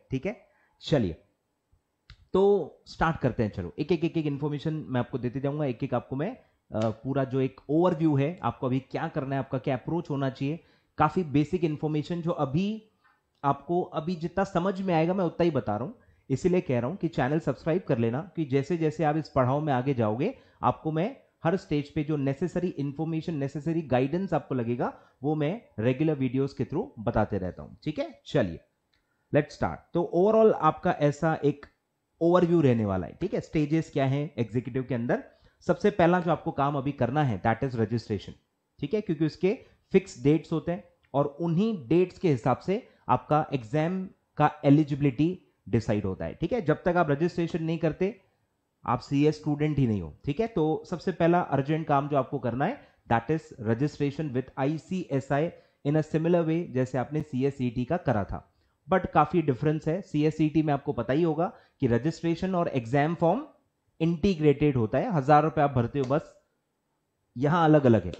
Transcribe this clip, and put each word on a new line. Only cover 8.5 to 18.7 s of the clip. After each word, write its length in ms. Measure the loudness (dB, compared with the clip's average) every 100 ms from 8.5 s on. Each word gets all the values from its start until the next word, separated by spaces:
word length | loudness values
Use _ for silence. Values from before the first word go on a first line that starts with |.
| -4 -2
अभी 140 | -2
क्या 280 | -4 -8 -6
करना 260 | -6 -4
है, 40 | -6
आपका 200 | -4 -6
क्या 180 | -4 -6
अप्रोच 340 | -4 -6 -4
होना 200 | -4 -4
चाहिए, 340 | -4 -6 -6 _ _ _ 0
काफ़ी 260 | 0 0
बेसिक 400 | 0 0 0 0
इन्फॉर्मेशन 580 | -2 -2 -2 -4 -4 -4
जो 80 | -4
अभी 600 | -2 0 0 -2 -4 -10 _ _ _ _ _
आपको 380 | -2 -2 -2 -4
अभी 320 | -4 -6 -6
जितना 300 | -6 -4 -4
समझ 380 | -2 -2 -2 -2
में 120 | 0
आएगा 200 | 2 2
मैं 100 | 0
उतना 200 | -2 0
ही 60 | 0
बता 260 | 0 -2 -4
रहा 80 |
हूँ। 140 | -4 -12 _ _ -6
इसीलिए 300 | 0 2 0
कह 200 | 0 -2
रहा 100 | -2
हूँ 60 | -4
कि 120 | -4
चैनल 300 | -2 0 0
सब्सक्राइब 440 | -2 -4 -2 -2
कर 160 | 0 0
लेना, 320 | 0 -2 -6 -6
कि 80 |
जैसे-जैसे 600 | -2 0 0